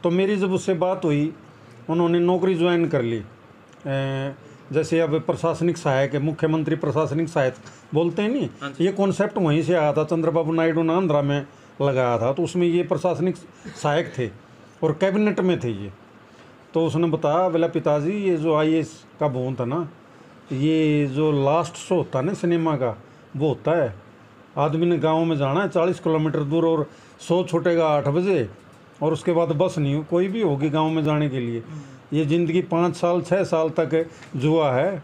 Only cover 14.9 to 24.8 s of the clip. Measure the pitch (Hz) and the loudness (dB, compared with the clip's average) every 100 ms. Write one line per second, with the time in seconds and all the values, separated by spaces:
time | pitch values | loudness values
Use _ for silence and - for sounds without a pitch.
14.9 | 151 190 196 208 180 185 160 120 101 101 | 0 0 2 0 2 0 0 -2 -6 -10
15.9 | 95 - - - - - - - 160 165 | -14 -20 -20 -20 -20 -20 -20 -6 -2 0
16.9 | 156 170 156 151 160 185 165 165 165 160 | 0 0 0 0 2 2 2 0 0 0
17.9 | 147 151 208 196 165 160 151 156 160 147 | 0 0 -2 0 0 2 2 2 0 -2
18.9 | - - - 151 127 127 131 120 156 160 | -10 -20 -4 -2 -2 -4 -4 -4 -4 -6
19.9 | - - - - - - 131 147 160 156 | -12 -20 -20 -20 -20 -10 -2 0 2 2
20.9 | 147 143 131 156 143 139 151 156 - - | 2 0 0 0 2 2 0 -2 -8 -2
21.9 | 180 131 131 147 196 175 170 160 147 123 | -2 0 -2 -2 -2 0 0 0 0 -2
22.9 | 101 - - - 131 151 123 151 170 123 | -4 -14 -20 -14 -4 -2 0 0 0 0
23.9 | 98 - - - - - - 147 156 | -4 -20 -20 -20 -20 -12 -2 -2 0